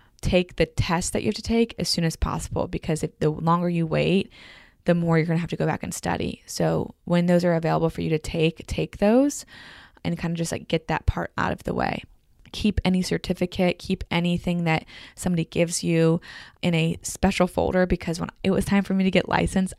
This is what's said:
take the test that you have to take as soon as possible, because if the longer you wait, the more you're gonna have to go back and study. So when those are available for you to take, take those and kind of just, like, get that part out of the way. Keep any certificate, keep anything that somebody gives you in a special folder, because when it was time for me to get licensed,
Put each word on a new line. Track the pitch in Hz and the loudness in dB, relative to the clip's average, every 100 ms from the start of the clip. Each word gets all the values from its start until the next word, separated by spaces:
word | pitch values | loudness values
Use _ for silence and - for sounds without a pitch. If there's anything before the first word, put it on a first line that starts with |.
| _ _ | _ _
take | - 180 180 - | 2 2 2 -2
the | 160 | 0
test | - - 170 - | 0 0 -2 -2
that | 214 | -2
you | 220 | -2
have | 214 | -4
to | |
take | - 233 233 - | 0 0 0 -2
as | 165 | -4
soon | - | 0
as | 165 - | -2 -2
possible, | - 156 - - 180 | -4 -4 -4 -4 -4
because | - - 151 | -4 -4 -4
if | 151 - | -4 -2
the | 151 | -2
longer | 156 165 175 175 | 0 2 2 2
you | 170 160 | 0 0
wait, | 151 151 190 - - - - - _ - | 0 2 2 0 -8 -20 -20 -20 _ 0
the | 175 | 2
more | 170 165 | 4 2
you're | 165 | 2
gonna | 165 | 0
have | 165 | -2
to | 170 | -2
go | 160 | -2
back | - | -2
and | - | -6
study. | - 170 - - - - | -6 -4 -2 -4 -8 -8
So | - 160 160 - - | -2 0 0 -4 -10
when | - 175 175 | -2 2 4
those | 175 175 | 4 4
are | |
available | 165 160 160 160 | 2 2 2 0
for | - | -2
you | 165 | -2
to | 156 | -2
take, | - 165 160 - - | -2 0 0 -2 -6
take | - 156 - | -6 -6 0
those | 208 247 285 - - - - - - _ | 4 4 4 -2 -12 -20 -20 -20 -20 _
and | 175 170 | -6 -4
kind | 170 | -4
of | 170 | -4
just, | 165 | -4
like, | - - | -6 -2
get | 165 - | -4 -2
that | 156 - | -2 0
part | 175 - - | -2 -4 -4
out | - | -4
of | - | -2
the | - 62 | -4 -2
way. | - - - _ _ _ - | -2 -4 -8 _ _ _ -14
Keep | - 214 - 185 | -2 0 0 2
any | 185 | 2
certificate, | 180 165 - 175 175 - 180 - | 0 -2 -2 -2 -2 0 0 0
keep | - 190 - | -4 -6 -2
anything | 170 175 175 180 175 | -2 0 0 -2 -2
that | 170 160 - - - - | 0 0 -4 -16 -20 -6
somebody | 180 170 | -2 0
gives | 160 185 170 - | 0 0 0 0
you | 175 165 160 165 - - - - | 0 4 4 2 -2 -18 -20 -4
in | 180 | 0
a | 165 165 - | 2 0 -2
special | - - 190 - 180 | -8 -2 0 2 0
folder, | 180 - 185 185 | 2 2 2 2
because | 180 - 165 | 0 -2 -4
when | - - | -6 -4
it | 190 | 0
was | 190 | 0
time | - 202 190 | 2 2 2
for | |
me | 190 | 0
to | 190 | 2
get | 180 - | 2 2
licensed, | 170 170 190 185 | 0 0 0 -2